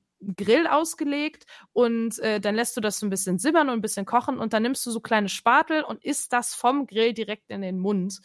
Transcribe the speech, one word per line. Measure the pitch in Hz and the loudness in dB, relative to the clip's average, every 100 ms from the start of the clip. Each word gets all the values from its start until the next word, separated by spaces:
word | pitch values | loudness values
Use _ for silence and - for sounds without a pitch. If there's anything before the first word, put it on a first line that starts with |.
| _ _ 196 180 | _ _ -10 -4
Grill | - 277 330 | 2 4 4
ausgelegt | 294 320 - 285 285 302 - - - - | 2 0 -4 -4 -2 -4 -6 -20 -20 -4
und, | - 240 233 226 - | 2 2 2 -2 -4
äh, | 220 208 | -2 -2
dann | 208 | 0
lässt | 220 233 240 | 0 -2 -2
du | |
das | 214 - | -2 -2
so | 208 | -4
ein | |
bisschen | 196 185 180 | -2 -2 0
simmern | 269 320 285 | 2 4 2
und | 233 | 0
ein | |
bisschen | 202 - 196 | -4 -4 0
kochen | 240 240 254 | 0 0 -4
und | 220 | 0
dann | 220 | 0
nimmst | 233 269 247 | 0 -2 -4
du | |
so | 226 | -6
kleine | - 220 196 | 0 2 2
Spatel | - 233 269 320 311 | 0 4 4 4 0
und | - 220 | -2 -6
isst | - 285 - | -4 -4 -2
das | 240 - | -2 -2
vom | - 240 285 262 | 0 0 0 0
Grill | 214 226 | 0 0
direkt | 220 202 214 - | 0 -6 -8 -8
in | 202 | -8
den | 190 185 | -6 -2
Mund. | 190 202 185 - | 0 0 -2 -6